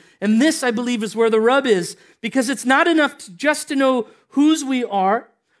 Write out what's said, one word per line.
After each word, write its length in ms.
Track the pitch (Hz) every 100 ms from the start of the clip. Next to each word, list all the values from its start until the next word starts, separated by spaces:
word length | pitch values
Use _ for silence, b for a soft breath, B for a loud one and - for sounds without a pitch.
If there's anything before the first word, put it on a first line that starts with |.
| B B
and 220 | 202 220
this, 220 | 302 320
I 80 | 254
believe, 320 | 226 247 240
is 120 | 220 214
where 140 | 226
the 120 | 220
rub 260 | 226 277 269
is, 280 | 190 170 - b b
because 280 | 226 262 233
it's 160 | 262 240
not 220 | 269 339
enough 300 | 320 277 -
to, 120 | -
just 340 | 175 294 294 -
to 80 | 277
know 320 | 269 254 220 B B
whose 340 | - 294 311
we 200 | 269 262
are, 460 | 233 202 190 226 - _ _ _